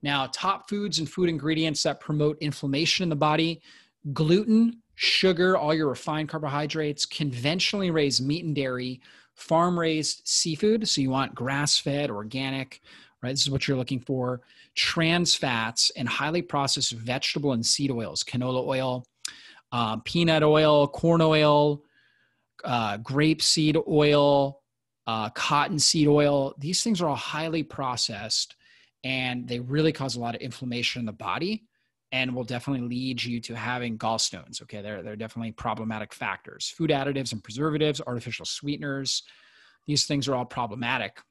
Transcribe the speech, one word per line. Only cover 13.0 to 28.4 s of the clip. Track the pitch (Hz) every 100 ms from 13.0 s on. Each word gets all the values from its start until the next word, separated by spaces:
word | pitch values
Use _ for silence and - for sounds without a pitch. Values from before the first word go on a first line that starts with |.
| - _
right? | 123
This | 139
is | 139
what | 135 -
you're | 135
looking | 123 135
for. | - 131 123 123 _ _ - -
Trans | - - 165 175 170
fats | - 143 120 113 120 - -
and | 123
highly | - 143 170
processed | 170 147 139 - 131
vegetable | 117 113 127 - - 143
and | 123 117
seed | - 139
oils, | 120 107 71
canola | - 123 123 127
oil, | 127 131 131 127 123 _ - - - - _
uh, | 120 113 110
peanut | - 175 170 160
oil, | 151 151 156 151 143
corn | - 165 165
oil, | 160 156 151 147 147 147 _ _ _ _ _ _ _ _
uh, | - 123 110 104
grape | 113 135 151 156
seed | - - 151 151 151
oil, | 156 147 147 143 143 139 143 _ _ _ _ -
uh, | 113 110
cotton | - - 147 143 151
seed | - 175 147
oil. | 147 147 143 135 -
These | 143 185
things | - 202
are | 170
all | 131
highly | - 151 165 160
processed, | 151 - 135 120 - 104 110 -